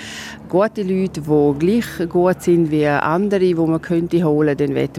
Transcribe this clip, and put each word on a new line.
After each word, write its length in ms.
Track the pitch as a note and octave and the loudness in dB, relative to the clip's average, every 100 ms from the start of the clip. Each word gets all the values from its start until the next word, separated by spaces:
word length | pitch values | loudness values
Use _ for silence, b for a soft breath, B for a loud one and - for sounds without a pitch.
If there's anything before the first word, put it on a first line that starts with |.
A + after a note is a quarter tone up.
| B B B B - | B B B B -4
gute 320 | F3 G#3+ A3 | 0 0 -2
Leute, 380 | F#3+ F#3+ F#3+ F3+ | -2 -2 -2 -4
die 380 | D3+ D3+ D3 C#3+ | 0 2 4 2
gleich 500 | E3+ A#3 - - E3+ | 2 0 -2 -6 -2
gut 320 | F3 F3+ F3+ | 0 2 0
sind 280 | - E3+ E3 | 2 2 2
wie 140 | D3+ D3 | 2 2
andere, 540 | C#3+ - E3 G#3 G3 | 0 0 0 0 2
die 140 | F#3 E3 | 2 2
man 260 | D#3+ D#3+ | 0 0
könnte 400 | - E3+ E3 E3+ | 0 -2 0 0
holen, 360 | E3+ D3+ D3+ C#3+ | 2 2 2 0
dann 180 | C#3+ C3+ | -2 -2
wollen 140 | C3+ | -4